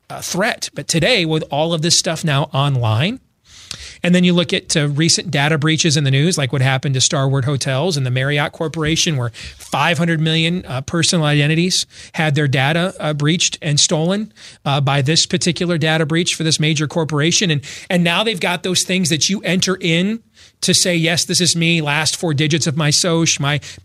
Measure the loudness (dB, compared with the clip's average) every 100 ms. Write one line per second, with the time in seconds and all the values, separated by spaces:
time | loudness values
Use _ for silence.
0 | -16 -12 -8 -4 -2 -2 -8 -10 -4 0
1 | 2 2 0 -2 -2 -2 0 0 0 0
2 | 0 -2 0 0 0 0 0 2 2 2
3 | 0 -4 _ _ _ -20 -18 -16 -16 -4
4 | 2 4 4 4 2 -2 -2 -2 0 2
5 | 2 0 -2 0 0 2 2 2 2 2
6 | 2 2 2 0 -2 0 0 0 0 0
7 | 0 2 0 0 0 -2 -2 -2 0 -2
8 | -2 -2 0 0 -2 -4 -6 -2 -2 0
9 | 0 0 -2 -6 -16 -16 -6 0 2 2
10 | 0 2 2 2 0 -2 -4 -8 -4 -2
11 | 2 2 2 2 2 2 0 0 -4 -10
12 | -12 -2 0 2 2 2 2 2 -2 -4
13 | -4 0 0 2 0 -2 -2 2 2 2
14 | 0 -2 -4 -12 -20 -8 -2 0 2 2
15 | 2 2 0 0 0 -2 0 0 2 2
16 | 2 0 0 -2 -2 0 0 0 -2 -2
17 | -2 0 2 2 0 0 -4 -14 -2 0
18 | 2 2 0 -2 -2 -2 -2 -2 0 0
19 | 0 0 0 -2 -2 0 0 -2 0 0
20 | 0 -4 _ _ -20 -8 0 2 2 2
21 | 2 0 0 0 0 2 2 2 0 0
22 | 0 -2 -2 0 0 0 0 0 0 2
23 | 2 2 0 0 0 -2 -6 -8